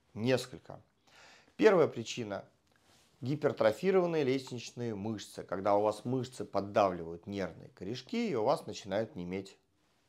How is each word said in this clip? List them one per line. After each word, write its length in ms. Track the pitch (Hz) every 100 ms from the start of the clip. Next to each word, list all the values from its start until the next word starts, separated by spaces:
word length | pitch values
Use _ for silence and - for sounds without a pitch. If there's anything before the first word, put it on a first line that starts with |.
| _
несколько. 680 | 104 117 127 - - - - _ _ _ - - - _ -
Первая 300 | 214 190 127
причина: 580 | - 113 - 107 98 - _ _ _ _ _ _ _
гипертрофированные 1040 | 123 147 143 - 110 - 185 190 175 160
лестничные 720 | 127 131 131 123 - - 120 101
мышцы. 480 | 107 104 - -
Когда 320 | 85 92 101 101
у 60 |
вас 220 | 107 107
мышцы 400 | 123 131 123 -
поддавливают 840 | 101 101 101 104 98 87 82 85 -
нервные 400 | 101 87 80 85
корешки, 600 | - 92 123 - 233 233
и 60 |
у 80 | 123
вас 240 | 110 160 -
начинают 480 | 98 101 98 113
неметь 420 | 92 87 95 95 - _ _ _ _